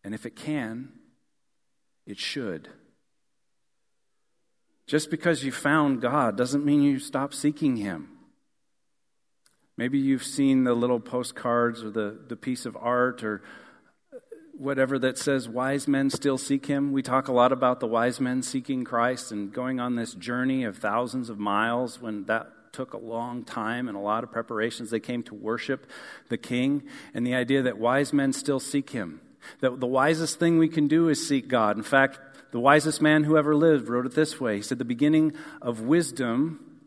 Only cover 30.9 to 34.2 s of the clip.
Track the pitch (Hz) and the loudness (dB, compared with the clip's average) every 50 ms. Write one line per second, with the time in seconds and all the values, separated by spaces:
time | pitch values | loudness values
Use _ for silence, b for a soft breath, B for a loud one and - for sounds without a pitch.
30.9 | 151 165 170 160 143 - - - 139 135 - - 127 120 110 104 104 107 107 - | 4 4 4 4 2 0 0 0 0 -2 0 0 2 2 2 2 0 -2 -2 2
31.9 | 143 135 135 131 - - - B B B B B - 120 120 139 147 151 143 156 | 4 4 4 4 0 -8 -20 B B B B B -6 2 6 8 8 8 6 2
32.9 | 151 - 156 151 156 156 151 151 156 156 147 147 151 147 156 165 156 135 110 113 | 0 4 4 6 6 6 6 6 4 4 6 6 4 6 6 6 6 4 2 0
33.9 | 120 123 127 127 - 156 | -2 -2 -2 0 2 0